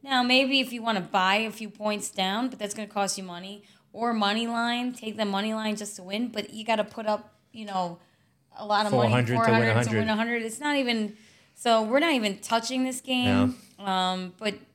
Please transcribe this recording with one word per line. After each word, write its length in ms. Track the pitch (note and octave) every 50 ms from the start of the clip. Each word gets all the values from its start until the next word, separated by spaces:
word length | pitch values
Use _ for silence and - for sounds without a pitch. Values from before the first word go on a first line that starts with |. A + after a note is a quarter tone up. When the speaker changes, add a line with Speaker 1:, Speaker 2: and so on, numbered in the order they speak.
| -
Speaker 1:
Now, 200 | C4+ C4+ B3+ B3
maybe 380 | B3 B3+ B3+ C#4 C4 C4+ C4+
if 140 | C4 C4 A#3
you 80 | A#3+ A3+
wanna 180 | A3+ A3 G3
buy 360 | F3+ - - G3 F#3 F#3+ G3
a 140 | G#3 A3+ A3
few 200 | G#3+ - A3 G#3
points 400 | G3+ - G#3 G#3+ G#3 G#3 G3 -
down, 380 | - - F#3+ F#3+ G3 G#3+ B3 C4
but 100 | - -
that's 160 | G#3 G#3 G#3
gonna 120 | - G#3+ G3+
cost 280 | - G#3 G3+ F#3+ -
you 80 | - F#3+
money. 380 | F#3 F3 F3 F#3 F#3+ G3+ G3+ - _ _ _ _ _ _
Or 180 | - A3+ A#3+ A#3
money 340 | A3 G#3 G3+ G#3 A3 A#3
line, 460 | A#3 A#3 A#3 A#3 A#3+ A#3+ A#3+ B3 B3 B3
take 240 | - - A3 G#3+
the 80 | G#3 A3
money 300 | G3+ G3 G3 G3+ A3 A3
line 200 | A3 A3 G#3+ G#3+
just 220 | G#3 G#3 G#3 -
to 60 | - F#3
win, 260 | F#3 G3 G#3+ A#3+ A#3+
but 240 | A3+ G#3+ G#3 - -
you 100 | A3 A3
gotta 200 | A3+ A3+ G#3+ G#3
put 220 | G#3+ - - A3
up, 260 | G#3+ G#3+ G#3+ A3 - _ _ _ _ _
you 120 | A3 A3
know, 340 | G#3 G3 F#3 F3+ F3 E3+ E3+ _ _ _ _ _ _ _ _ _ _ _
a 80 | - -
lot 200 | G#3 G#3 G3+ G#3+
of 60 | G#3 C#3
money, 120 | B2+ A#2+
Speaker 2:
Four 60 | A2+
hundred 160 | A2+ B2 B2 A#2+ B2
to 40 | A#2+
win 40 | A2+
Speaker 1:
four 80 | A#2+ A#2+
hundred 300 | A#2 A#2 A2+ A2 A#2 A#2+ A2+
to 60 | A2+
win 120 | G#2+ G#2 A3
Speaker 2:
a 60 | G#3+
hundred. 20 |
Speaker 1:
hundred. 260 | G#3+ A3+ A#3 A#3+ A#3 A3+
It's 180 | A3+ A3 -
not 160 | D4 D4 D4
even, 400 | C#4 C4+ A#3+ A#3 A3+ G#3+ G3+ G#3 - - - _ _ _ _ _
so 280 | - - A#3+ A3+ A3+ A3
we're 160 | G#3+ A#3 C#4
not 140 | D4+ E4+ D#4
even 260 | B3+ G#3+ G#3 G3 G3+
touching 460 | - - A#3 A3+ A3+ A#3 B3+ C4 B3+
this 160 | B3+ B3+ B3+
game. 560 | - - B3+ B3+ B3 B3 B3 - B3+ B3+ B3+ - - - _ -
Speaker 2:
No. 60 | G3+
Speaker 1:
Um, 500 | G3 F#3+ F#3 F#3 F#3 F#3 F#3 F#3 F3+ F3+ _
but 160 | A3 G#3+ G3+ - - _ _